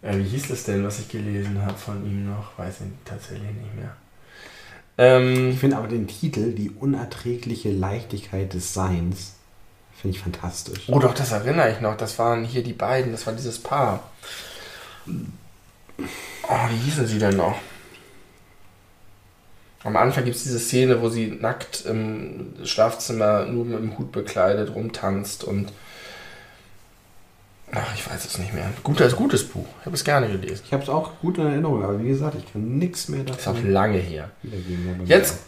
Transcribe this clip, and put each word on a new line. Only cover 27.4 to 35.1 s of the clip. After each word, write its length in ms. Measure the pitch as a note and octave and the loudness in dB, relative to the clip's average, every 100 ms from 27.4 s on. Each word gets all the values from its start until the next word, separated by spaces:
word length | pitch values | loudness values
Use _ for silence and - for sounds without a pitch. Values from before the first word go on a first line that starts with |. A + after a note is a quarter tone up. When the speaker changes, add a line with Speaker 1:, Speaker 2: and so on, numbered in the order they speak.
| - - - | -20 -20 -8
Speaker 1:
ach, 220 | - - | -6 -6
ich 140 | G#2 - | -6 -6
weiß 140 | - | -8
es 140 | - - | -6 -6
nicht 140 | F#2 | -4
mehr. 160 | F#2+ F#2 B2 | -4 -6 -4
Gutes, 320 | - D3 B2 | 0 6 6
gutes 300 | B2 C#4 - - | 6 4 4 0
Buch. 180 | - - - | -6 -10 -10
Ich 60 | - | -6
hab 80 | |
es 80 | F3 | -4
gerne 260 | - C#3+ A#2 | 2 4 4
gelesen. 340 | F#2+ F#2 D#2+ - | 0 -4 -8 -2
Speaker 2:
Ich 60 | |
hab's 160 | C#3 C#3 | -2 0
auch 240 | D3+ D#3+ - | -2 -2 -4
gut 180 | E3 F3+ | -2 2
in 80 | D3+ | 2
Erinnerung, 380 | C#3+ D#3+ B2+ | 2 2 2
aber 180 | G2 G2+ | 0 0
wie 60 | A#2 | 2
gesagt, 280 | C3+ D3+ C3+ | 2 0 -4
ich 160 | F#2+ | -8
kann 260 | G#2 A2 C3+ | -4 -2 0
nix 300 | F3 F3 - | 0 -2 -6
mehr 160 | C#3 | -4
Speaker 1:
Ist 60 | C3+ C3 - | -4 -4 -2
auch 80 | |
Speaker 2:
davon 160 | A#2 G2+ | 0 4
Speaker 1:
lange 280 | G2 G#2 G2 | 4 4 2
her. 320 | F2+ D#2 D2+ - | 0 -6 -10 -12
Speaker 2:
wiedergeben, 500 | - G#2 F2+ F2 F2+ F2+ | -10 -8 -4 -4 -2 -4
aber 60 | |
Speaker 1:
Jetzt 260 | F2+ | 6